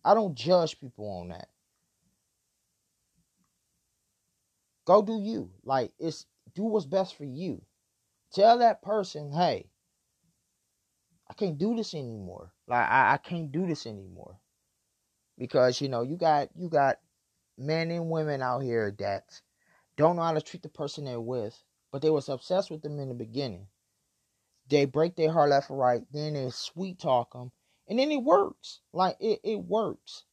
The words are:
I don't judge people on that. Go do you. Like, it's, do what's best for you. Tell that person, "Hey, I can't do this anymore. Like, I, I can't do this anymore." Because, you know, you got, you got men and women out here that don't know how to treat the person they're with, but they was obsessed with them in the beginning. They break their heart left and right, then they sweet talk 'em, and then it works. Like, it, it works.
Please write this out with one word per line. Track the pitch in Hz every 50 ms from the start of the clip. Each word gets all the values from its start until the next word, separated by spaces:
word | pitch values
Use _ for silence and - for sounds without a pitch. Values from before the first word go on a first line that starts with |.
| _
I | - 202
don't | 226 214 185 143
judge | 113 110 156 180 180 165 156 - _
people | 143 127 _ - 107 104 98 90
on | 87 87
that. | 85 87 - _ _ _ _ _ _ _ _ _ _ _ _ _ _ _ _ _ _ _ _ _ _ _ _ _ _ _ _ _ _ _ _ _ _ 175 _ _ _ _ 180 _ _ _ _ _ _ _ _ _ _ _ _ _ _ _ _ _ _ _ _ _ _ _ _ _ _ _ _
Go | - 180 214
do | 208 202 226 220
you. | 196 214 226 208 - 90 92 _ _
Like, | 127 135 131 120 - _ _
it's, | 156 165 151 - - _ _ _ _ - _
do | 175 208
what's | 226 214 214 156
best | 135 185 190 190 185 -
for | _ 147
you. | 139 123 143 185 175 113 - _ _ _ _ _ _ _ _ _ _ _ _ _ _
Tell | - 185 196 226 240 240
that | 240 226 202 -
person, | _ 180 214 220 190 - - 151 147 143
"Hey, | 143 165 180 160 120 92 - _ _ _ _ _ _ _ _ _ _ _ _ _ _ _ _ _ _ _ _ _ _ _ _ _ _ _ _ _ _ _ _ _
I |
can't | - - 208 185 156
do | 139 175 214 240
this | 226 214 - -
anymore. | 156 135 120 113 107 95 87 90 - - 87 _ _ _
Like, | - 120 120 107
I, | - 113 135 127 104 139
I |
can't | 139 - - 180 170 160 143
do | 131 165 190
this | 180 156 - -
anymore." | 117 107 98 95 92 90 90 - - 95 _ _ _ _ _ _ _ _ _ _ _ _ _ _ _ _ _ _ _ _ _
Because, | 127 123 - 147 127 127 123 -
you | 143 135
know, | 127 117
you | 120 131 156
got, | 180 175 160 151 143 139 - _
you | 160 180 165
got | 160 143 139 135 - _ _ _ _ _ _ _ _ _ _ _ _
men | - 127 147 160 165 165 165
and | 170 170 165 160
women | 165 160 156 151 143 135
out | 131 123 123 131
here | 139 123 117 117 107 104 101 -
that | 98 98 98 95 _ _ - - _ _ _ _ _ _ _ _ _ _ _
don't | - 151 165 175
know | 170
how | 165 165 160
to | 151
treat | - - - 175
the | - 160
person | _ - 151 147 - 160 143
they're | 135 123 117
with, | 117 117 127 123 107 107 - _ _ _ _ _ _ _
but | - 139
they | 143 160
was | 156 143 127 -
obsessed | 139 127 - - 185 190 190 -
with | 165 156
them | - 147 147 143
in | 139 131
the | 123
beginning. | 120 120 110 110 139 143 123 95 90 98 - _ _ _ _ _ _ _ _ _ _ _ _ _ _ _ _ _ _ _ 131
They | 143 147 139
break | 135 123 147 160 175 175
their | - 160 156
heart | 160 170 147 147
left | 139 139 139 -
and | 135 139
right, | 127 123 123 117 - _
then | 139 147 151 156 151
they | 139 131 123
sweet | - - - - _ 165 190 190 180 _
talk | - 156 131 120 120 _ -
'em, | 123 123 127 _ _ _ _ _ _ _ -
and | 196 247
then | 269 302
it | 302 277
works. | 233 285 330 - 403 - - _ - - - - _ _
Like, | - 170 185 180 - _
it, | 196 220 208 -
it | - 208 220
works. | 202 180 170 190 220 214 151 98 _ _ - - - _ _